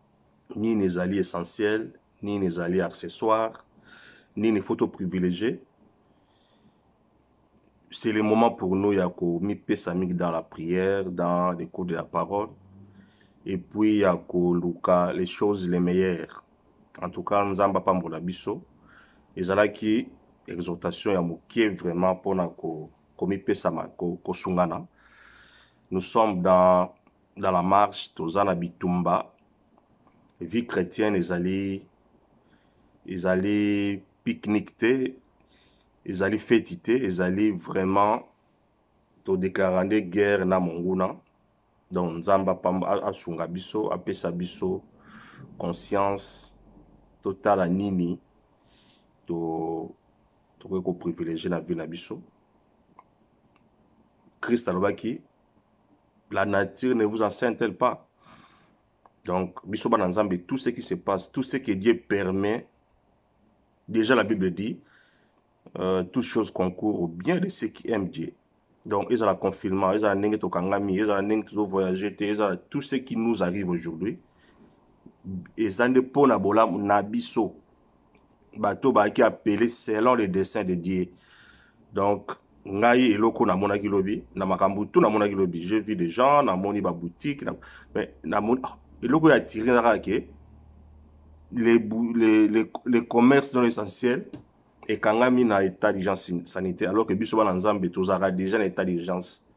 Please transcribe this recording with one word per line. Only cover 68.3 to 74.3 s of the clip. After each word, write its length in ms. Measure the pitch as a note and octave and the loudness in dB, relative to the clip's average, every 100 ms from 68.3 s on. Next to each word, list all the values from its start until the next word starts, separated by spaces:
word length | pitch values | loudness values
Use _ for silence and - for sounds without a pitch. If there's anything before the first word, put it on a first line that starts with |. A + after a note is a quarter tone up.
| - _ _ _ _ - | -14 _ _ _ _ -6
Donc, 240 | G2+ G#2 | -4 0
ezala 240 | A#2 G#2 | 2 2
confinement, 580 | F2+ G2 - G2+ F#2+ F#2+ | 2 -2 -4 -2 0 2
ezala 220 | G#2 G#2+ | 2 2
ndenge 240 | G2 G#2 G#2+ | 2 0 0
tokangami, 600 | F2+ F2+ F#2 G2+ G2+ F#2 | -2 -2 -2 -2 0 0
ezala 220 | G#2+ G2 | 2 0
ndenge 240 | G2+ A2 | 0 -2
tozovoyager 720 | - G2+ G2+ F#2+ F#2 F#2 G#2 G2 | -2 -4 -2 0 0 -2 -4 -4
te, 80 | |
ezala 320 | G#2 G#2 G#2 F2+ | -2 0 0 -2
tout 240 | - C#3+ | -6 -8
ce 160 | C#3+ C3+ | -4 -6
qui 200 | - A2+ | -4 -2
nous 260 | A#2 G#2 | -2 0
arrive 260 | F2 G2+ F2+ | -2 -2 -4
aujourd'hui, 500 | F2 E2 D#2+ G2 E3+ _ | -4 -6 -6 -6 -8 _